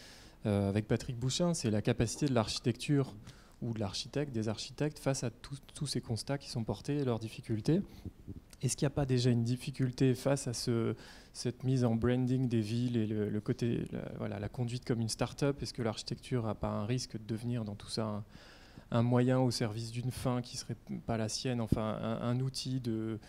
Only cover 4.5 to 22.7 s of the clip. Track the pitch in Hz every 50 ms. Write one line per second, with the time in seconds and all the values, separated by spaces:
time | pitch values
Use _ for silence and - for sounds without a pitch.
4.5 | 107 - - - 127 - 143 151 151 - - 143 135 - - 120 - - - -
5.5 | 139 135 - - - - 156 135 - 131 - - 117 104 - - 139 139 - -
6.5 | - 127 110 - 104 - - - 143 147 143 127 117 110 110 110 - - - -
7.5 | 117 107 107 - 151 196 - - - - - - - - - - - - - -
8.5 | - - - 131 - - - 139 - - 143 131 131 123 120 131 120 120 117 113
9.5 | 127 123 - - 131 - - - 120 - 131 131 123 123 - 139 139 139 - 131
10.5 | 117 - - - 120 117 113 113 113 - - - - - - - - - - 123
11.5 | 117 - - 127 131 131 123 120 113 113 113 120 123 127 127 123 131 131 131 123
12.5 | 117 113 110 101 113 120 123 123 120 117 107 104 110 107 104 104 104 107 - -
13.5 | 120 - 123 117 117 - - - - 117 - - - - 117 110 104 104 104 101
14.5 | - - 123 117 120 123 - - 131 113 117 110 - - 131 117 - - 151 143
15.5 | 139 - 123 110 - - 113 110 107 - - - - - - - 131 123 110 110
16.5 | 101 - - 107 107 107 104 104 127 127 120 - - 110 110 107 113 107 117 120
17.5 | 120 120 110 104 101 101 - - - - 113 110 104 104 110 - - - - -
18.5 | - - - - - - - - - 117 117 123 123 123 123 127 131 127 131 123
19.5 | 113 - 127 110 104 113 117 113 113 120 120 127 120 - - 131 123 123 120 -
20.5 | - - - - 120 - - - 208 - - - 117 110 110 107 - - - 135
21.5 | 123 120 113 104 - 120 110 110 107 107 110 110 113 110 113 117 123 123 131 131
22.5 | 131 - - 131